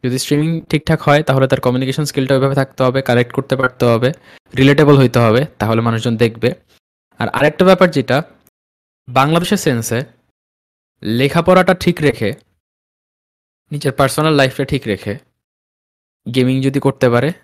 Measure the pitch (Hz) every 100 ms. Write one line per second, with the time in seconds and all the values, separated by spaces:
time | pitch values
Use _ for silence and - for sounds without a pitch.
0 | 127 131 - 147 160 165 - 156 - 156
1 | - 147 156 135 131 131 127 123 131 135
2 | 147 - 131 135 135 139 135 - 131 131
3 | 135 120 120 - - 135 131 - 123 113
4 | 127 160 _ - _ 131 135 143 147 143
5 | 127 123 117 110 151 _ 107 113 117 113
6 | 120 113 117 113 117 - _ _ _ _
7 | _ _ 117 - 147 151 185 185 185 147
8 | 120 127 170 _ _ _ _ _ _ _
9 | - 123 139 165 175 202 - 120 110 113
10 | 147 _ _ _ _ _ _ _ _ _
11 | - 117 135 170 165 185 180 185 - 170
12 | 147 - 107 - _ _ _ _ _ _
13 | _ _ _ _ _ _ _ 147 143 131
14 | 135 - 156 147 131 - 135 143 113 95
15 | - 104 _ _ _ _ _ _ _ _
16 | _ _ - 123 127 131 135 139 135 -
17 | 127 120 139 180